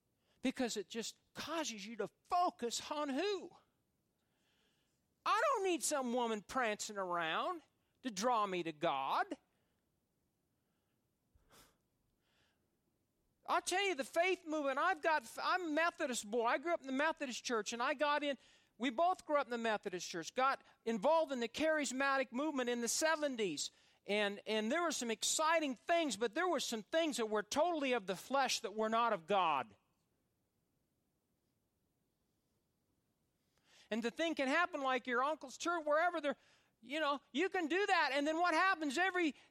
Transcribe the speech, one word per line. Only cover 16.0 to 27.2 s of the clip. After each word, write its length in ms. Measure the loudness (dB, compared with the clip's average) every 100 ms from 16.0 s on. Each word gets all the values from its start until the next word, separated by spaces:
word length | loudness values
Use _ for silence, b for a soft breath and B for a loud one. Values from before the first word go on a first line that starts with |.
| -4 -6 -4
boy. 180 | -2 0
I 120 | 0
grew 160 | -2
up 60 | -4
in 80 | -4
the 40 |
Methodist 520 | -2 -2 -2 -6 -8
church, 280 | -4 -4 -4
and 80 | -4
I 140 | -4
got 300 | -2 0 0
in, 120 | -2 -6 b b b b
we 120 | -4
both 340 | 0 0 0 -2
grew 100 | -2
up 100 | 0
in 60 |
the 60 | -2
Methodist 520 | -2 -2 -4 -8 -8
church, 240 | -10 -6
got 240 | 0 0 0 -6 b -6
involved 440 | 0 2 2 2
in 80 | -2
the 80 | -6
charismatic 840 | -2 0 2 2 6 8 6 0
movement 360 | 0 0 0 0
in 120 | 0
the 80 | 0
seventies. 840 | 2 4 4 2 0 -2 -2 -6 b b b -2
And, 320 | 0 0 -2 -4
and 240 | -2 0
there 100 | 0
were 80 | 0
some 220 | -2 -4
exciting 640 | -2 -2 0 2 2 0 -4 0
things, 300 | 2 2 -2
but 180 | -2
there 140 | 0 0
were 100 | 0
some 240 | -2 -6 -2
things 280 | 0 0
that 120 | -2